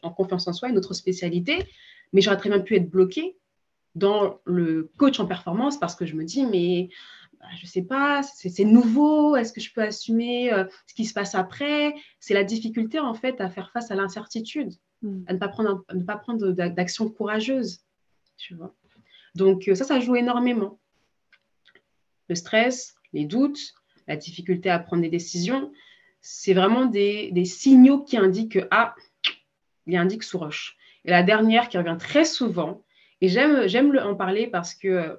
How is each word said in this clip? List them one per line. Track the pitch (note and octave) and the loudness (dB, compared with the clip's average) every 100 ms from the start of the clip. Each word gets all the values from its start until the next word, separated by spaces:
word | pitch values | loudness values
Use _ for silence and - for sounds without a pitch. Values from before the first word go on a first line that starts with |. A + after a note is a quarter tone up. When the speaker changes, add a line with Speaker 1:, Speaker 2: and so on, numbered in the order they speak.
Speaker 1:
en | E3+ | -8
confiance | F3 F#3 F3+ F3 | -4 -2 -2 -4
en | |
soi, | F3 B3 | -6 -2
une | G#3+ | -2
autre | - | -2
spécialité. | F#3 - F#3 F3 F3 F3+ E4+ F#4+ _ - - _ | -4 -6 -4 -2 -4 -2 -4 -4 _ -20 -20 _
Mais | F#3+ | 2
j'aurais | G3 G3 | 4 2
très | G#3+ | 0
bien | G3+ | -2
pu | F#3+ G#3 | 2 0
être | E3+ | 2
bloquée | F#3 F#3 D4+ F4 - _ _ _ _ _ E3 | 2 2 0 -8 -10 _ _ _ _ _ -2
dans | G3 G#3 G3 - - | 0 2 0 -4 -4
le | F3+ E3 D#3+ D#3+ - | -2 0 -2 -4 0
coach | C#4 C4 | 2 2
en | F#3 | -2
performance | F3 - F#3+ C4+ C#4+ | -6 -6 -4 -2 -4
parce | E3+ - | -6 -6
que | E3 | -8
je | D#3 | -8
me | |
dis, | E3 A#3+ C4 | -6 -4 0
mais, | F#3+ F3 F3+ F3+ - - - - _ | 0 0 0 -4 -10 -20 -20 -20 _
bah, | - F3 | -20 -20
je | - | -10
sais | F#3+ | -8
pas, | F3+ C4+ C#4+ C#4+ | -4 -2 0 0
c'est, | C#4 - F#3 | -4 -8 -8
c'est | F3+ | 0
nouveau, | G#3 A3+ A#3 B3 D4+ D4+ D4 C#4 | 6 8 8 4 4 4 2 2
est-ce | A3+ | -2
que | G#3+ | -8
je | - | -10
peux | - | -6
assumer, | G#3+ G#3 - A3+ A#3+ B3 B3 | -6 -6 -4 -2 -2 -2 -2
euh, | G#3 F#3+ - _ | -2 -2 -8 _
ce | |
qui | - A3 | -8 -6
se | |
passe | - F#3+ | -6 -6
après ? | G3 F#3 - C#4+ D4 D4 D4 - _ | -4 -6 -6 -4 -2 -2 -4 -14 _
C'est | - G3+ | -2 0
la | |
difficulté, | F#3+ A3+ A3+ A3+ A3 D#4 | 0 -4 -6 -4 -4 -4
en | C#4 A3+ | -6 -4
fait, | B3+ B3+ | -6 -6
à | F#3 | -8
faire | F#3 F3+ | -10 -12
face | A#3+ A#3 | -10 -6
à | G3 | -4
l'incertitude, | G3 G3+ G#3+ A3+ A3+ D4+ A3 F3 _ _ | -6 -8 -12 -12 -10 -8 -10 -12 _ _
Speaker 2:
Hmm. | G#3+ F#3+ F3+ | -10 -10 -8
Speaker 1:
à | |
ne | F#3 | -6
pas | G3 | -6
prendre | G3+ G#3+ | -4 -2
un, | F#3+ - | -2 -6
à | F#3 | -8
ne | |
pas | F3+ G#3+ | -6 -8
prendre | - A3+ G3 | -8 -4 -2
d'a-, | F3+ F3 | -2 -2
d'action | F3 F3+ - A3 | -4 -4 -4 -6
courageuse, | - G#3 G#3+ A3+ C4+ G3+ F3 _ _ _ _ _ - | -6 -6 -4 -2 -4 -4 -10 _ _ _ _ _ -20
tu | - | -20
vois. | E3+ D#3+ _ _ _ _ _ _ | -16 -18 _ _ _ _ _ _
Donc, | E3+ F#3+ F#3 - | 2 4 4 2
euh, | F#3 | 0
ça, | C4+ | 2
ça | C4+ | 0
joue | A#3+ B3 | 2 0
énormément. | A#3+ A#3+ B3 A#3 G3 - _ _ _ _ _ _ _ _ _ _ _ _ _ _ - | 2 0 0 0 -4 -8 _ _ _ _ _ _ _ _ _ _ _ _ _ _ -8
Le | F3 | -8
stress, | - A3 B3 B3+ - _ _ | -2 2 2 -2 -10 _ _
les | D#3 D3+ | -8 -4
doutes, | G#3+ C#4+ C#4+ - - _ _ - | 0 0 -2 -14 -18 _ _ -10
la | D3+ | -10
difficulté | - - F3 F3 F#3+ | -10 -8 -4 -2 0
à | E3+ | -2
prendre | E3+ E3+ | -2 -2
des | E3 | 0
décisions, | F3 E3+ F3+ F3 C4+ C#4+ - _ _ _ _ | -2 -4 -6 -2 -2 -4 -14 _ _ _ _
c'est | - - - | -20 -6 2
vraiment | F#3 F#3+ A#3+ C4 | 4 4 4 2
des, | G3+ G3+ G#3 G#3 | 2 0 -2 -4
des | F3 F3+ | -2 -2
signaux | - C4+ C4 B3+ C#4 | 0 8 12 12 8
qui | - A#3 | 0 2
indiquent | F#3+ F#3 A3+ | 2 2 -2
que, | F#3+ E3+ | -2 0
ah, | G#3 A#3 - _ _ - - _ _ _ _ - | 0 0 -4 _ _ -6 -6 _ _ _ _ -4
il | |
y | F3 | 0
a | |
un | |
indique | F3+ A3 | 0 -2
sous | - F3+ | -6 -8
roche. | D#3 D3+ - - _ _ - | -8 -10 -14 -18 _ _ 0
Et | |
la | F3 | 2
dernière | F3+ G#3+ A3 A3+ A#3+ | 4 4 4 4 2
qui | F3+ | -2
revient | E3+ E3+ | -4 -4
très | - C#4+ D#4+ | 0 2 2
souvent, | - A#3+ F3 D#3 F#3+ _ _ _ - | 0 -4 -4 -6 -8 _ _ _ -2
et | F#3 | 0
j'aime, | G3 D4 C#4+ G3 | 4 4 4 2
j'aime | A3 C#4+ | 4 4
le, | C4+ | 4
en | G3+ G3 | 0 -4
parler | F#3 G3+ A#3 | -2 -2 -2
parce | F3+ F3 | -4 -8
que, | - G3 | -6 -2
euh, | F#3 D#3+ | -2 -2